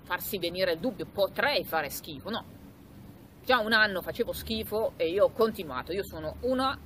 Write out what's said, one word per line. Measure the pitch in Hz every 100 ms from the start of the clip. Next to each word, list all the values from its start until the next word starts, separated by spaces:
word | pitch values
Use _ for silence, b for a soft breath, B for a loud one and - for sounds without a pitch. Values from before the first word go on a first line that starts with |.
farsi | - 180 - 196
venire | 170 175 185
il | 165
dubbio, | 208 202 160
potrei | - 190 190 233 262
fare | 160 160 143
schifo, | - - 143 165
no? | 220 - - - - - - - - - - -
Già | 247
un | 214
anno | 226 214 185
facevo | - - 226
schifo | 170 - 220 214 214 254 -
e | 165
io | 185 180
ho |
continuato, | - 220 220 165 127 123
io | 190
sono | 190 170 156 -
una | 240 254 262 -